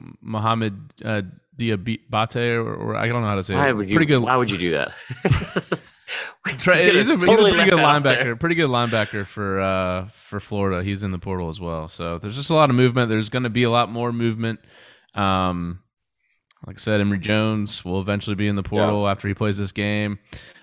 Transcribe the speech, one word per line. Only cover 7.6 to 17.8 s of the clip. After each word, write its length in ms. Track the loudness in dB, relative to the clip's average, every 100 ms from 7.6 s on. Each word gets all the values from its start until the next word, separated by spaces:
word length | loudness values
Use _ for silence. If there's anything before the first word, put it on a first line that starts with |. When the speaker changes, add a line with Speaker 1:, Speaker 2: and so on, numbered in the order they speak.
| 6
Speaker 1:
good 80 | 6
Speaker 2:
left 100 | 6
out 160 | 4
Speaker 1:
linebacker. 200 | 4 2
Speaker 2:
there. 120 | 0 -2
Speaker 1:
Pretty 200 | 0 2
good 140 | 2
linebacker 560 | 2 2 0 -2 -4 -8
for, 340 | -6 -4 0
uh, 460 | 0 0 0 -2 -6
for 300 | -14 -12 -12
Florida. 440 | -6 -2 -2 0
He's 200 | -2 -4
in 80 | -4
the 80 | -6
portal 300 | -6 -6 -6
as 100 | -8
well. 260 | -8 -8 -8
So 300 | -10 -8 -8
there's 180 | -8 -8
just 140 | 0
a 40 | 4
lot 140 | 4
of 60 | 6
movement. 340 | 4 4 0
There's 200 | 0 -2
gonna 200 | -4 -2
be 140 | 0
a 60 | 2
lot 200 | 2 0
more 220 | -2 -4
movement. 480 | -2 -2 -2 -4 -6 _ -20 -20 _ _ -2
Um, 640 | 0 2 0 -2 -6 -10 _ _ _ _ _ _ _ _ -20
like 100 | -10
I 20 |
said, 200 | -2 0
Emory 200 | 2 0
Jones 680 | 0 2 2 0 -4 -6